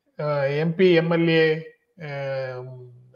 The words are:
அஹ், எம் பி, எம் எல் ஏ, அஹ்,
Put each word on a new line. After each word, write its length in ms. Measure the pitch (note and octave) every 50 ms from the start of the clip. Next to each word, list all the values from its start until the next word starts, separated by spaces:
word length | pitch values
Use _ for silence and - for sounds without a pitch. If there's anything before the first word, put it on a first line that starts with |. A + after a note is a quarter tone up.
| _ _ _
அஹ், 400 | - D3+ D3+ D3 C#3+ C#3 C#3 C#3+
எம் 180 | D3 D#3+ E3+ E3
பி, 180 | - F#3+ F3+
எம் 180 | F3 E3 E3 E3
எல் 180 | E3+ E3+ E3+ E3+
ஏ, 460 | D#3+ D#3+ D#3+ D#3+ D#3 D#3+ D#3+ - - _ _ _ _ -
அஹ், 680 | D#3+ D3 C#3+ C#3 C#3 C3+ C3+ C3+ C3 C3 B2+ B2+ B2+ B2+ B2+ B2+ B2 - - - _ _ _